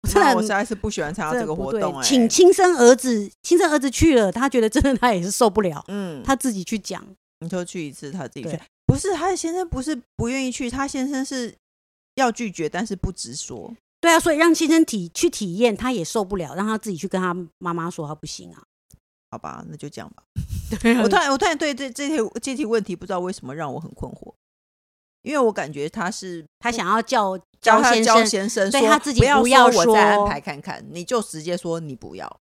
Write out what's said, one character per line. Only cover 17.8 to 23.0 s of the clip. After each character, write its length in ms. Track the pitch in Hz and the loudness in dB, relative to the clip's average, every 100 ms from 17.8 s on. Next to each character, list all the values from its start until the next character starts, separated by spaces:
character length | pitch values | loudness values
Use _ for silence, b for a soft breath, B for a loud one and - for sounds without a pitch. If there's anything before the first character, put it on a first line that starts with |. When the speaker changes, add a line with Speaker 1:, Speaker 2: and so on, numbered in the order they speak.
| 165 | -6
Speaker 1:
说 180 | 175 147 | -8 -10
他 60 | |
不 120 | 151 156 | -10 -14
行 240 | - 175 | -16 -18
啊。 100 | 165 _ _ _ _ _ _ _ | -20 _ _ _ _ _ _ _
Speaker 2:
好 80 | - | -16
吧， 240 | 76 64 - | -14 -14 -16
那 80 | 147 | -14
就 120 | 147 | -14
这 100 | - | -14
样 100 | 80 _ | -18 _
吧。 60 | _ - - | _ -10 -8
Speaker 1:
<laughs> 280 | - - 226 | -8 -6 -2
对 140 | 226 | 2
啊。 80 | 240 | 4
Speaker 2:
我 60 | 220 | 4
突 80 | 381 | 2
然， 140 | 294 | 2
我 60 | 269 | 2
突 80 | |
然 120 | 381 311 | 0 0
对 180 | 311 | -2
这， 140 | 262 277 | -4 -8
这 180 | 233 285 | -8 -4
题， 220 | 302 220 - | -2 -2 -6
这 160 | 269 240 | -8 -6
题 80 | |
问 180 | 208 226 | -2 -2
题 140 | 196 | -2
不 80 | 180 | -10